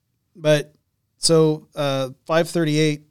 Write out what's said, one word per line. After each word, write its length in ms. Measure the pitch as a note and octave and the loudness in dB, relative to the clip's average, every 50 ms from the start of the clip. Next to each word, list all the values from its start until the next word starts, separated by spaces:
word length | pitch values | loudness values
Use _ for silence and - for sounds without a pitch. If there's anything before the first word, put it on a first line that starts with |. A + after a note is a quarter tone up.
| _ _ _ _ _ _ _ | _ _ _ _ _ _ _
but 400 | F#3 D#3 D3+ D3+ D3 C#3+ - _ _ _ _ _ _ _ _ _ | -4 0 2 2 2 0 -8 _ _ _ _ _ _ _ _ _
so, 500 | _ - - E3 D#3+ D#3+ D#3 D#3 D#3 - _ _ | _ -2 2 2 4 4 2 0 -4 -8 _ _
uh, 340 | D#3+ D3 C#3 C3+ C3+ C3+ B2+ C3 _ _ | -6 -4 -4 -2 -4 -6 -8 -10 _ _
five 200 | - D#3+ E3 E3+ E3 | -2 0 0 0 0
thirty-eight 520 | - F3 E3 D3+ D3 D3+ D#3 D3+ D3 D3 - _ | -2 -2 -2 0 2 2 2 0 0 -4 -10 _